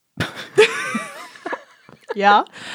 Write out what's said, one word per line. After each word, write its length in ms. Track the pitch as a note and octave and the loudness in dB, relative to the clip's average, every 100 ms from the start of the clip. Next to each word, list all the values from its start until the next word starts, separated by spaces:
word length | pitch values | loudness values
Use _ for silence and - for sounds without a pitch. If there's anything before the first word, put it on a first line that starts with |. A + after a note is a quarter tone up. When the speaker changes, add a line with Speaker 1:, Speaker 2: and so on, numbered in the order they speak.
| _ - | _ -10
Speaker 1:
<laughs> 60 | - - - - A4+ B4+ C5 C#5+ D5+ C#5+ E4+ - F4 - - _ _ - - | -10 -10 -4 4 4 2 -6 -8 -10 -14 -18 -14 -12 -12 -14 _ _ -20 -10
Speaker 2:
Ja, 300 | G#3+ G3 G#3 C4+ - - | 0 4 4 2 -10 -16